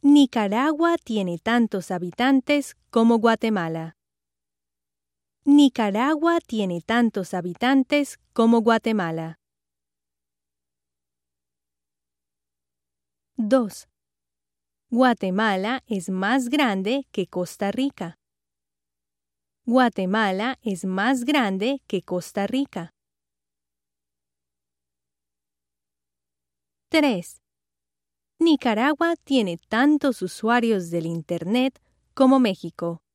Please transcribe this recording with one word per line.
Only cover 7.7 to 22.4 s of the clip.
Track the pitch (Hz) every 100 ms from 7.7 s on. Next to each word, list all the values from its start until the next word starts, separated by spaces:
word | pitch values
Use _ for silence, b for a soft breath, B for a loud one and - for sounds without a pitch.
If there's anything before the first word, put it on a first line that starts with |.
| 277 262 294 277 - _
como | - 226 233
Guatemala. | 220 226 226 220 170 160 160 160 _ _ _ _ _ _ _ _ _ _ _ _ _ _ _ _ _ _ _ _ _ _ _ _ _ _ _ _ _ _ _ _ _ _ _ _ _ _ _ -
Dos. | 214 262 214 - - _ _ _ _ _ _ _ _ _ _
Guatemala | 233 254 233 190 185 220 190 202 254 _
es | 202 175
más | 185 196 269 240
grande | 294 262 196 190 269 269
que | - 185
Costa | 180 180 - 196
Rica. | 202 269 - 165 - _ _ _ _ _ _ _ _ _ _ _ _ _ _ -
Guatemala | 247 247 208 185 208 208 185 233 262
es | - 185
más | 190 185 214 269
grande | 240 302 220 190 220 277 _
que | 190
Costa | - 180 - -